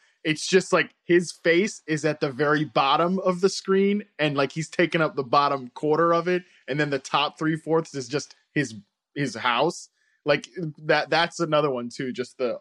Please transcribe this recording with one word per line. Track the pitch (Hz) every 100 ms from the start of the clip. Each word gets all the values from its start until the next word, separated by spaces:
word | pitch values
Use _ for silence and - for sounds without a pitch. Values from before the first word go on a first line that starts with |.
| _ _ 165
it's | 151 -
just, | 185 -
like, | 170 - _ -
his | 175 170
face | - 170 170 214 - -
is | 156 151
at | 147
the | 147
very | 123 147 151 151
bottom | 151 135 151 175 190
of | 185 175
the | 196
screen | - - 190 196 208 - -
and, | 151 139
like, | 139
he's | 160 160
taking | - 165 170
up | 151 147
the |
bottom | 123 147 143 139 123
quarter | - 151 151 170
of | 170 175
it. | 180 - _ -
And | 147
then | 147
the | 135
top | - 147 143 -
three | 156 156
fourths | 151 165 160 143
is | 117
just | 139 - - _
his, | 151 120 107 _ _ _ 143
his | 143 110
house. | 123 120 160 - - _ _ _ 147
Like, | 151 - 190 160 151
that, | 156 151 139
that's | 160 170 -
another | 160 151 147
one | 123 120
too, | - 131
just | 117 123 -
the | 120 -